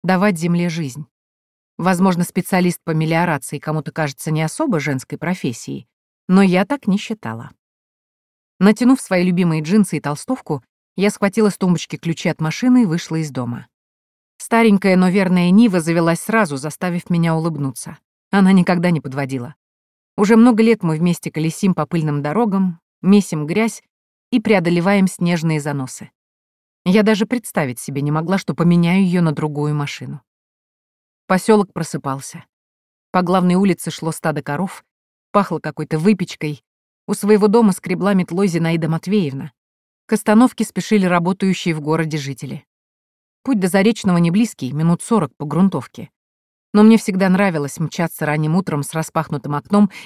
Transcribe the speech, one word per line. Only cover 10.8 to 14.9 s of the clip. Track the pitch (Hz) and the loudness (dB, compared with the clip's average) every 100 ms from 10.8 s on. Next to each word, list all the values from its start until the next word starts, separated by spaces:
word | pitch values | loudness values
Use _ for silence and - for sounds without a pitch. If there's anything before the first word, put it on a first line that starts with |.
| _ - | _ -2
я | 202 | -2
схватила | - 202 226 214 | 0 -2 0 0
с | - | 0
тумбочки | 185 165 - 151 | 0 0 -4 -8
ключи | 165 160 175 | -8 -4 -4
от | 151 | -4
машины | 156 - 254 247 | -4 -2 2 4
и | 214 | 2
вышла | 170 - 160 | 0 -4 -6
из | 156 | -4
дома. | 131 120 120 - _ _ _ _ _ _ - | -6 -8 -8 -14 _ _ _ _ _ _ -20
Старенькая, | - 226 226 196 202 | -2 2 4 4 4